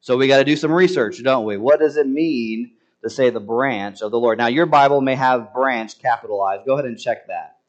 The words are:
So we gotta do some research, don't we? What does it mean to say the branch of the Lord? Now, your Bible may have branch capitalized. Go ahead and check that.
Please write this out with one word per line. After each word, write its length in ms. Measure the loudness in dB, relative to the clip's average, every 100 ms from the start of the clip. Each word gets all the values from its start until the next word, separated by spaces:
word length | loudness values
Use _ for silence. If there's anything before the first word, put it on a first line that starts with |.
So 160 | 0 2
we 100 | 4
gotta 160 | 4
do 120 | 4 0
some 160 | 2
research, 520 | 2 2 2 -2 -2
don't 220 | 0 0 -2
we? 120 | -2
What 220 | 2 4
does 180 | 2 0
it 100 | -2
mean 640 | -2 -2 -2 -4 -6 -8 _ _ _
to 80 | -10
say 200 | 0 0
the 100 | 0
branch 640 | -4 -2 -2 -2 -8 -8
of 100 | -4
the 80 | 0
Lord? 180 | 0 0
Now, 100 | 0
your 200 | 0 2
Bible 340 | 4 4 4
may 140 | 0 0
have 380 | 2 0 -2
branch 440 | -4 -2 -2 -8 -6
capitalized. 680 | -4 -4 -4 -4 -2 -4 -2
Go 80 |
ahead 120 | -2 -4
and 140 | -6
check 280 | -6 -6 -8
that. 300 | -12 -12 _